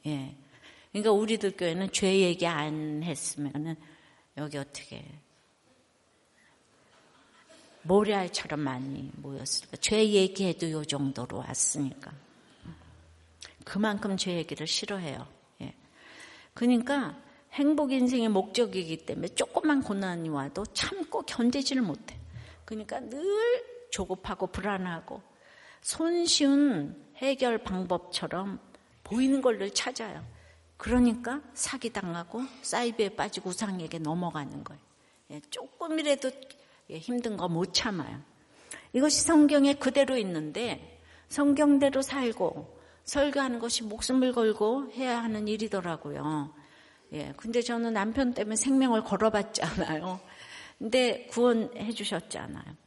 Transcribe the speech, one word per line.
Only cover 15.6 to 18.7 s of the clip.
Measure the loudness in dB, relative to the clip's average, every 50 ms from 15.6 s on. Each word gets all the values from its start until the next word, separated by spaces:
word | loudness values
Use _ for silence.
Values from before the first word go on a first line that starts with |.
예. | -14 -14 -14 _ _ _ _ -20 -20 -20 -20 -20 -20 -20 -20 -20 -20 _ _
그러니까 | 0 4 4 4 4 4 2 0 0 0 -2 -8 -12 -18 -20 -20 -20 _ _
행복 | -2 2 4 4 6 4 4 2
인생의 | 4 4 4 4 4 4 2 4
목적이기 | 4 2 2 2 2 0 0 2